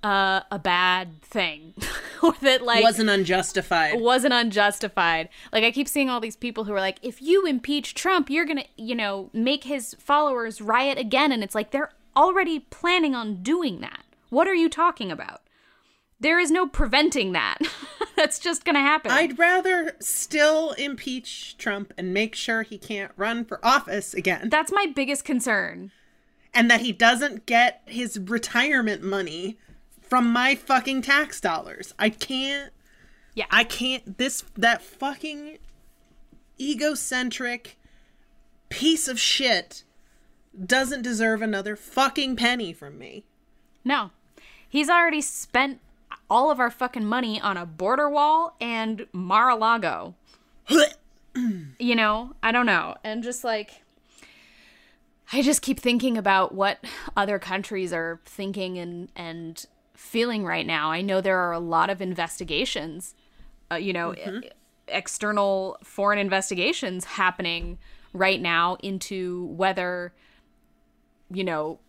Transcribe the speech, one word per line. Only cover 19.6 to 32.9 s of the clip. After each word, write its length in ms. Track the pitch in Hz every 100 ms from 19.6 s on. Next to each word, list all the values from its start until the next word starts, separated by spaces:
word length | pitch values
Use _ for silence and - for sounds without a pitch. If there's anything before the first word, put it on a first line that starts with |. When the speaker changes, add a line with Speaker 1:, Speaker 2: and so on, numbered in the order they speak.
| 359 370 320 -
Speaker 2:
still 720 | - - - 311 302 311 320
impeach 840 | - 285 269 - 254 247 - - -
Trump 340 | - 202 202 -
and 160 | 185
make 200 | 190 220
sure 280 | - - 226
he 160 | 226 220
can't 340 | - 208 196 -
run 260 | 208 233
for 160 | 226 -
office 500 | 226 269 - 202 -
again. 340 | - 185 175 226
Speaker 1:
That's 240 | 302 311
my 140 | 403 392
biggest 400 | 277 269 285 -
concern. 680 | 254 240 208 180 170 190 _ _ _ _ _ _
Speaker 2:
And 160 | 240 233
that 100 | 226
he 120 | 240
doesn't 520 | 196 233 240 285 214
get 380 | - 233 240 214
his 340 | - 226 240 214
retirement 840 | 185 226 233 233 269 277 220 208
money 560 | 190 196 180 160 190 220 _ - _ _
from 320 | - 254 240
my 220 | 233 254
fucking 480 | 269 - 262 233 269
tax 380 | 262 277 294 -
dollars. 520 | 190 160 - - - -
I 120 | 214
can't. 600 | 220 - 262 269 285 277 _ _